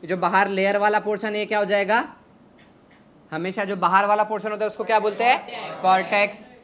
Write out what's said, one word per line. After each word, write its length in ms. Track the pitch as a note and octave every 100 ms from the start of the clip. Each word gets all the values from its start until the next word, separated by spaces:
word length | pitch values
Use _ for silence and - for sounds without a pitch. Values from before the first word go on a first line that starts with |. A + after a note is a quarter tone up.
ये 60 | E3
जो 100 | F3+
बाहर 300 | F3 F#3 G3+
layer 300 | G3 G3 G3+
वाला 220 | G#3 G#3
portion, 360 | G#3 G#3 G#3+ G#3
ये 100 | G#3
क्या 140 | G#3+
हो 60 | G3+
जाएगा? 320 | G3+ G3 A3 D4+ - _ _ _ _ _ _ _ _ _ _ _
हमेशा 320 | D#3+ F3 F#3+ G3
जो 100 | G3
बाहर 280 | F3 F#3+ G3+
वाला 180 | G#3
portion 280 | G#3+ G#3+ G#3+
होता 140 | G#3+ G#3+
है, 40 |
उसको 140 | -
क्या 160 | A3 A3
बोलते 240 | G#3+ G3+
हैं? 580 | A#3 C4+ - - - -
Cortex। 600 | F#3 F#3 F#3 G#3 G3+ - - -